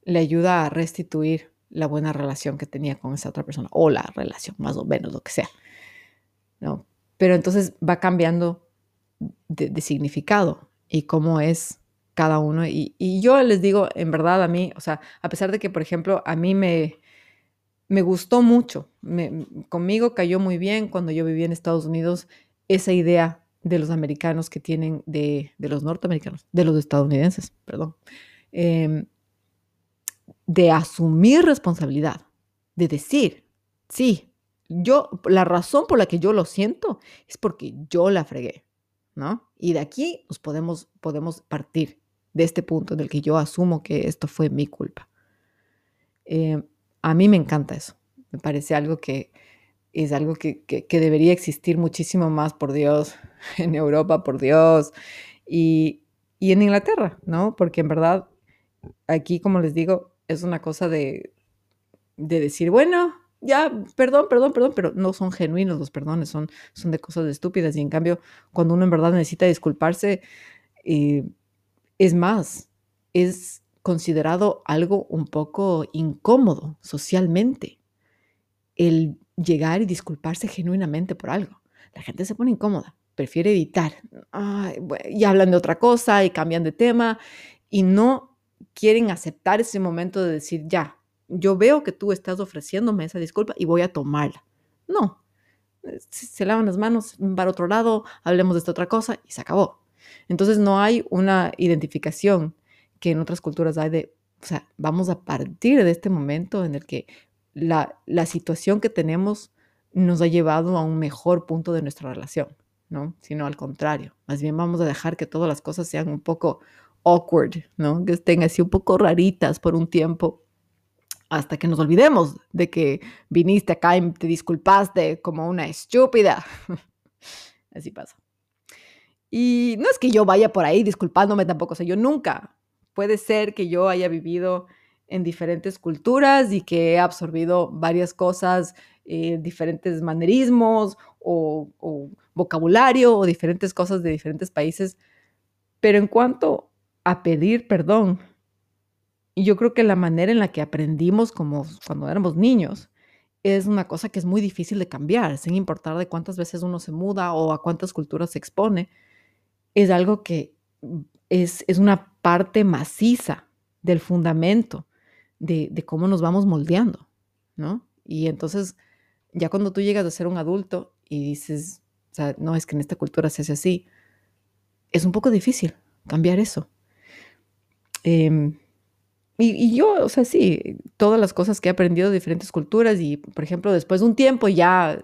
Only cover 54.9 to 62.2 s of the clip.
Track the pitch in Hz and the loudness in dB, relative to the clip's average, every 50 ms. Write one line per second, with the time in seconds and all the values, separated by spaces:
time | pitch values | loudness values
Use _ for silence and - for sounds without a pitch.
54.9 | - - - - - - - - - _ _ - 143 170 165 160 160 156 156 156 | -6 -18 -20 -20 -20 -20 -20 -20 -20 _ _ -4 -2 0 2 4 4 2 2 0
55.9 | - - _ _ _ _ _ _ _ _ 190 190 185 196 208 202 202 202 202 - | -2 -6 _ _ _ _ _ _ _ _ 0 2 4 4 4 4 2 2 2 0
56.9 | 440 - 220 170 - - - 180 165 165 190 214 208 - 180 165 - 170 156 151 | 0 0 0 -4 -4 -8 -8 -4 -2 -2 -2 -2 0 -2 -2 -2 0 -2 -2 0
57.9 | 147 160 165 165 180 190 185 - _ _ _ _ _ _ _ _ _ _ - - | 0 2 2 2 2 0 -2 -8 _ _ _ _ _ _ _ _ _ _ -20 -20
58.9 | - _ _ - 160 160 143 - 175 170 175 202 190 180 165 156 147 165 165 175 | -20 _ _ -4 -2 -2 -2 -2 -4 -2 0 0 0 2 0 0 -2 -2 0 0
59.9 | 190 175 180 _ _ _ _ - 175 180 175 180 175 160 - 160 156 - 190 170 | 0 -2 -2 _ _ _ _ -8 -6 -6 -4 -6 -6 -6 -6 -8 -6 -4 -4 -2
60.9 | 165 151 143 135 - - - - _ _ _ _ _ _ _ _ _ _ _ _ | -2 -2 -4 -4 -6 -10 -14 -18 _ _ _ _ _ _ _ _ _ _ _ _
61.9 | _ _ _ _ _ - | _ _ _ _ _ -14